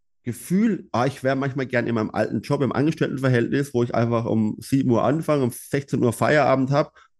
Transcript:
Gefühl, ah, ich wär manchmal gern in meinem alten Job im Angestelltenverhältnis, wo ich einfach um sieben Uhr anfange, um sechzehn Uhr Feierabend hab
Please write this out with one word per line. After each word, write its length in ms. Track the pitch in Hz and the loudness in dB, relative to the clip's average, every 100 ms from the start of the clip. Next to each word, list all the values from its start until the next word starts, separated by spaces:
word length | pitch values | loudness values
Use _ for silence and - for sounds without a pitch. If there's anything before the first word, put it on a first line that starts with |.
| _ _ - | _ _ -10
Gefühl, 640 | 117 - 180 226 180 - | -8 -2 0 0 -2 -4
ah, 120 | 110 131 | -2 0
ich 160 | - | -2
wär 140 | 127 135 | -2 -2
manchmal 300 | 139 135 131 | -2 -4 -2
gern 200 | 120 113 | -2 0
in 100 | 113 | 0
meinem 160 | 107 | 0
alten 300 | 98 110 113 | 0 -2 -2
Job 200 | - 143 | -2 -2
im 100 | 131 | 0
Angestelltenverhältnis, 1000 | - 147 160 143 135 131 123 117 135 139 | 0 0 0 -2 -2 2 2 2 -2 -2
wo 100 | 120 | -2
ich 100 | 120 | 0
einfach 300 | - 117 117 | 0 0 0
um 320 | 113 110 107 - | 0 0 0 -4
sieben 320 | - 139 127 | -2 0 2
Uhr 140 | 113 | 2
anfange, 400 | 107 151 156 151 | 2 0 0 0
um 80 | 123 | 0
sechzehn 500 | 127 - 139 - 127 | -4 -6 -6 -2 0
Uhr 120 | 123 | 0
Feierabend 580 | 110 120 151 127 135 131 | 2 2 4 4 2 2
hab 240 | 143 156 - - _ | 0 -2 -6 -20 _